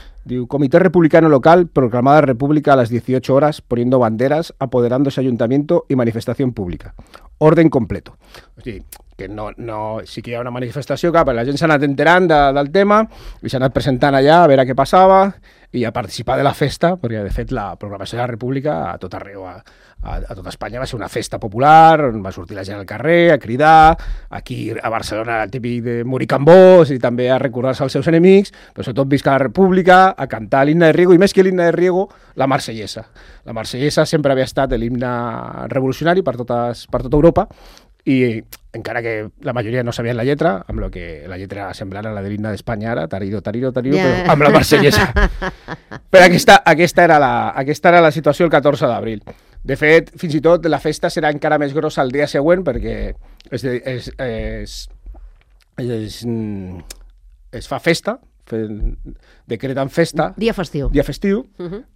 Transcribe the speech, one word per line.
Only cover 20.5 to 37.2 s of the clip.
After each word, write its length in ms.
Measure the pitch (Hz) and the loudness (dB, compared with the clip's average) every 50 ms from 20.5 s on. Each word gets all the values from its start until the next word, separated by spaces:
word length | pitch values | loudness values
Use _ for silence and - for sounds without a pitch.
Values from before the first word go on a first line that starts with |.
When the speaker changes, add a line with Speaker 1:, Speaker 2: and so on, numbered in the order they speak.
| - - - 107 107 123 | -14 -12 -12 -12 -10 -10
Speaker 1:
va 40 | 131 - | -10 -10
ser 80 | - 113 | -10 -10
una 120 | 98 - | -10 -8
festa 280 | - 120 104 - - 98 | -8 -8 -8 -8 -10 -10
popular, 600 | - 113 98 113 131 147 156 160 160 160 160 151 151 131 | -10 -8 -4 0 4 6 6 8 8 6 6 4 2 -2
on 120 | 110 110 95 | -4 -6 -8
va 60 | 95 95 | -10 -12
sortir 240 | - 92 90 104 101 | -12 -14 -14 -14 -12
la 80 | 95 | -12
gent 120 | 95 101 101 | -12 -12 -12
al 80 | 98 90 | -12 -12
carrer 420 | 107 110 120 151 170 170 170 170 160 | -10 -6 -2 0 2 4 4 4 4
a 40 | 139 | 2
cridar, 560 | - - 113 127 151 160 160 160 160 156 165 - - - - - - - | 0 -4 -4 0 4 6 6 8 8 6 4 2 -2 -8 -10 -10 -10 -14
aquí 420 | - 101 - - 127 120 120 107 113 | -16 -14 -14 -12 -12 -10 -10 -10 -8
a 160 | 113 - 117 110 | -8 -6 -6 -6
Barcelona 460 | 113 - - - 104 113 - - 110 110 | -6 -6 -6 -8 -8 -6 -6 -4 -4 -6
el 100 | 104 - | -6 -8
típic 280 | 135 110 120 120 120 113 | -8 -8 -6 -6 -6 -6
de 100 | 123 120 117 117 | -6 -6 -6 -6
moricambós 840 | 123 131 127 127 - 139 131 139 156 170 185 185 185 185 180 160 135 147 | -6 -6 -6 -4 -2 -2 2 6 8 10 10 10 10 10 8 6 4 2
i 60 | 127 | -2
també 280 | 113 127 120 120 123 123 | -2 -2 -2 0 0 0
a 80 | 131 127 | 2 0
recordar-se 440 | 117 113 110 123 120 131 131 - 147 | 0 -2 -4 -4 -4 -4 -4 -4 -4
als 80 | 131 - 147 | -4 -4 -2
seus 120 | 127 165 | 0 2
enemics, 440 | 165 165 170 185 190 196 202 - - - - - _ | 4 6 6 8 6 6 4 2 -4 -20 -20 -18 _
però 120 | - - | -12 -10
sobretot 240 | - 117 107 139 135 143 | -6 -4 -4 -2 0 0
visca 200 | 135 - 147 139 | 0 2 2 2
la 100 | 135 135 | 2 0
República, 560 | 131 104 180 196 190 180 185 180 175 180 185 190 190 190 - | 0 0 2 2 2 2 2 4 6 6 6 6 4 2 -2
a 100 | 139 117 | -6 -8
cantar 360 | - 110 110 98 - 135 139 | -8 -10 -6 -2 0 2 2
l'himne 240 | 147 151 170 170 160 | 2 4 4 4 4
de 80 | 151 151 | 4 4
Riego, 160 | 180 180 185 | 4 6 6
i 80 | 165 | 6
més 120 | 196 196 - | 6 4 4
que 120 | 196 185 | 4 2
l'himne 240 | 190 185 180 170 170 | 4 2 0 0 0
de 80 | 165 170 | 2 2
Riego, 300 | 175 185 180 185 196 202 - _ _ _ _ | 0 0 0 0 -2 -4 -8 _ _ _ _
la 140 | - 127 135 | -4 -2 -2
Marsellesa. 560 | 135 135 - - 117 113 104 95 - - 113 _ _ - - - - - _ | -2 -2 -4 -6 -12 -12 -12 -12 -12 -14 -16 _ _ -20 -20 -20 -20 -20 _
La 80 | - 117 | -14 -12
Marsellesa 520 | 113 110 - - 123 135 147 - - 156 - | -12 -10 -10 -8 -4 -4 -2 0 0 0 0
sempre 240 | - 160 147 139 135 | 0 -2 0 0 0
havia 160 | 131 131 127 | 0 -2 -2
estat 240 | - - 139 135 131 117 | -2 -4 -4 -2 -2 -4
l'himne 360 | 113 120 127 120 127 123 123 120 120 120 113 120 120 - - - 127 - | -4 -4 -6 -6 -6 -6 -6 -6 -6 -6 -8 -10 -12 -12 -12 -12 -10 -6
revolucionari 520 | - 139 131 131 131 - 151 165 175 190 185 | -4 -2 -2 -2 -4 -2 -2 0 0 0 0
per 120 | 139 120 117 | -2 -4 -6
totes, 440 | 123 - 123 120 120 120 117 - - - | -6 -4 -4 -4 -4 -4 -6 -10 -10 -8
per 120 | - - - | -8 -8 -4
tota 120 | 127 117 | -2 0
Europa, 300 | 147 | 4